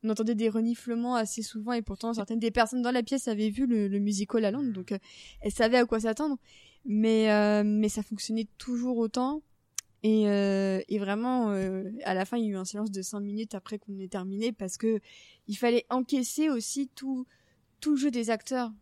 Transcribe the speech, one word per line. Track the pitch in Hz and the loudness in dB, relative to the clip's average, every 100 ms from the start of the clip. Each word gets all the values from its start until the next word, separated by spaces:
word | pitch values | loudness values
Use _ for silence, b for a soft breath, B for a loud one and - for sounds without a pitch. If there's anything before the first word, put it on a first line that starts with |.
on | 220 | 0
entendait | 214 220 226 | 0 2 2
des | 226 | 2
reniflements | 214 226 233 - 233 240 247 | 2 0 -2 -2 -4 0 0
assez | 214 - | 0 -4
souvent. | 214 220 214 | -8 -8 -4
Et | 240 | -4
pourtant, | 220 196 226 | -4 -6 -4
certaines | 226 202 226 | -4 -2 0
des | 226 | 0
personnes | 220 226 254 | 2 2 2
dans | 240 | 0
la | 247 | 0
pièce | 226 269 - | 0 -2 0
avaient | 214 214 | 0 0
vu | 208 262 | 0 2
le, | 233 202 | 2 2
le | 202 | 0
musical | 202 196 202 233 214 | 0 0 0 2 2
à | |
Londres, | 233 277 | 0 -4
donc, | 196 180 | -4 -6
euh, | 196 B B B B | -8 B B B B
elles | 208 | -6
savaient | - 226 247 | 2 4 6
à | 240 | 4
quoi | 220 | 2
s'attendre. | 220 220 302 269 b b b b 269 | 0 -2 -2 -2 b b b b -2
Mais, | 208 220 220 220 | 2 4 6 6
euh, | 208 208 208 208 | 6 6 4 4
mais | 208 214 | 2 2
ça | 214 | 0
fonctionnait | 208 214 - 220 214 _ | -6 -8 -4 -4 -4 _
toujours | - 247 247 240 | -6 -4 0 0
autant. | 226 247 254 302 - _ _ - - _ | 0 0 0 -2 -8 _ _ -14 -14 _
Et, | 214 220 208 | 4 4 6
euh, | 202 196 196 196 190 - | 4 4 2 2 0 -2
et | 208 | -2
vraiment, | 196 208 247 254 226 | -2 -2 0 0 2
euh, | 196 190 190 196 214 - | 0 -2 -4 -6 -8 -4
à | |
la | 185 | -2
fin, | 190 247 | 0 -2
il | 220 | -2
y | |
a | |
eu | 190 | -2
un | |
silence | 185 208 220 | -6 -6 -6
de | 196 | -6
cinq | 190 208 | -8 -6
minutes | 202 208 220 | -6 -6 -8
après | 196 - 208 | -10 -10 -12
qu'on | - 196 | -10 -12
ait | 190 | -8
terminé | 196 185 196 226 | -8 -6 -4 -4
parce | 226 190 - | -4 -8 -2
que | 220 220 B B B B - | 0 0 B B B B -12
il | 208 | -2
fallait | 240 240 - | 2 2 0
encaisser | 254 254 277 240 - 311 | -4 0 0 -2 0 0
aussi | 254 220 - 277 - | 0 -4 -6 -6 -6
tout, | 269 262 254 b b b _ _ | -6 -6 -8 b b b _ _
tout | 311 | 0
le | 285 | 2
jeu | 285 | 2
des | 240 226 | 0 0
acteurs. | 220 - 254 240 214 | -2 -2 -4 -4 -8